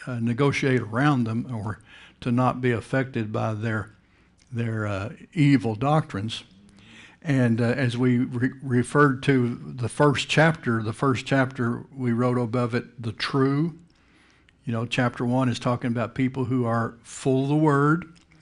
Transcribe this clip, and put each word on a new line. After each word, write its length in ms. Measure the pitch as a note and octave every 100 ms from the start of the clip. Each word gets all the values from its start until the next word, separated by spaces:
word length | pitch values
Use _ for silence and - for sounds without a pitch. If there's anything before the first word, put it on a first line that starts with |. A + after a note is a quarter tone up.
| -
uh, 120 | A#2+
negotiate 640 | A#2 A#2 C#3 C3+ C#3 B2+
around 440 | G#2+ A2 D3 C#3
them 220 | A#2 A2+ B2+
or 260 | A#2 G#2 G#2 - - - -
to 100 | C3
not 300 | A#2+ B2+ B2+
be 80 | B2+
affected 600 | A2+ - C3+ C3 C3 G#2+
by 200 | A2+ A2+
their, 380 | G#2+ A2+ A2 - _ _ _ _ _ -
their, 340 | A#2 A#2 A2 G#2
uh, 240 | G2 G#2+ - -
evil 420 | F3+ C#3+ C3+ A2+
doctrines. 680 | G#2+ C3 D#3 D#3 G2 G#2+ - - - - - - - - _
And, 380 | E3 C3+ B2 A2+
uh, 40 |
as 320 | A#2 B2+ B2+ A#2+
we 220 | B2+ B2
re-, 320 | B2+ B2 C3 C3
referred 600 | C#3 B2 A#2 D3 C#3+ C3
to 360 | - C3+ A#2+ B2
the 240 | C#3+ C#3 A2+
first 400 | - D3 B2+ -
chapter, 540 | - D#3+ D#3+ - A2+
the 100 | G#2+
first 320 | G#2 C3+ A#2
chapter 600 | - C#3 C3 C3 A#2 A#2+ A2+
we 180 | C#3 B2
wrote 240 | A#2 B2 B2
above 380 | A#2+ B2 A#2+
it, 260 | A#2+ - -
the 120 | A2+
true. 640 | - - C#3+ C3+ C#3 E3 D#3+ - _ _ _ _ _ _ _
You 80 | -
know, 140 | A2+ A#2+
chapter 380 | - B2 -
one 240 | B2 B2+ C3
is 120 | A2
talking 280 | C3 A#2+ B2+
about 280 | A#2 G#2+ -
people 300 | C3 C3 A#2
who 180 | B2+
are 300 | A#2 A#2 A2+ -
full 400 | - - C#3+ C3
of 40 | C#3
the 60 |
word, 580 | D3+ D#3 C#3 C#3+ E3 - - _ _